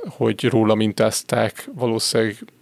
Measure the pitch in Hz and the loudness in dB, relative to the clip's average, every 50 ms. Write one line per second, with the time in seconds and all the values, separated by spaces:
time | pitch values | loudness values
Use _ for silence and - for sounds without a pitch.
0 | 480 - - - 120 113 110 - - 120 131 113 110 107 110 107 110 107 98 - | -10 -10 -6 -2 0 0 0 0 0 2 2 4 4 4 4 2 2 0 0 2
1 | 113 110 - - - - - 117 110 107 - - - - 262 139 123 117 113 110 | 0 0 0 -2 -4 -2 -2 0 0 -2 -4 -8 -14 -14 -8 -4 -2 -2 0 0
2 | - - - 117 113 107 104 - - - - _ | -2 0 0 0 0 0 -2 -6 -12 -20 -20 _